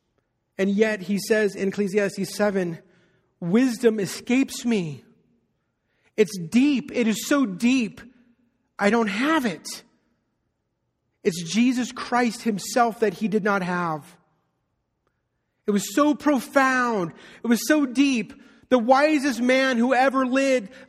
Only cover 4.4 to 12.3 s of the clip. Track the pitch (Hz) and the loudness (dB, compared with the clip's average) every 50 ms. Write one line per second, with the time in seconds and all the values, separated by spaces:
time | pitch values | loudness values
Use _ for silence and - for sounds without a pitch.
4.4 | 269 262 - - - 240 233 202 175 156 139 120 - _ _ _ _ _ _ _ | 0 0 -4 -6 -4 -2 -2 -2 -2 -4 -8 -12 -16 _ _ _ _ _ _ _
5.4 | _ _ _ _ _ _ _ _ _ _ _ _ _ _ _ - 214 - 208 185 | _ _ _ _ _ _ _ _ _ _ _ _ _ _ _ 0 0 0 -2 -8
6.4 | 170 156 208 240 269 294 285 226 - - - 240 233 226 208 - - - 302 285 | -6 0 2 4 4 4 2 0 -2 -4 -2 -2 0 0 0 -2 0 0 2 2
7.4 | 269 208 185 165 226 240 262 262 226 185 - - - - _ _ _ _ _ _ | 0 0 -2 -2 0 2 2 2 -2 -4 -8 -14 -20 -20 _ _ _ _ _ _
8.4 | _ _ _ _ _ _ _ - 196 202 220 233 226 208 190 214 262 302 320 320 | _ _ _ _ _ _ _ -2 0 2 2 2 0 0 -2 -2 0 0 0 0
9.4 | 254 220 160 - - - - - - _ _ _ _ _ _ _ _ _ _ _ | 0 -2 -6 -6 -10 -14 -14 -16 -18 _ _ _ _ _ _ _ _ _ _ _
10.4 | _ _ _ _ _ _ _ _ _ _ _ _ _ _ _ _ - 202 165 170 | _ _ _ _ _ _ _ _ _ _ _ _ _ _ _ _ -4 -4 -4 -4
11.4 | 170 160 165 214 240 254 247 247 240 - - - - - 247 240 247 233 | -6 -4 0 2 2 2 2 0 -4 -6 -8 -10 -6 -2 0 0 0 0